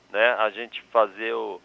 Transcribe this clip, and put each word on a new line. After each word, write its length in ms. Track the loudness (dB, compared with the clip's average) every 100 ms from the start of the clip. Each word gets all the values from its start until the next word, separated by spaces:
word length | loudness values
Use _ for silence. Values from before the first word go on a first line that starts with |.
| _
né? 200 | 2 2 4
A 120 | 0
gente 320 | -2 -12 -14 -2
fazer 400 | 2 2 0 -6
o, 260 | -4 -6 -10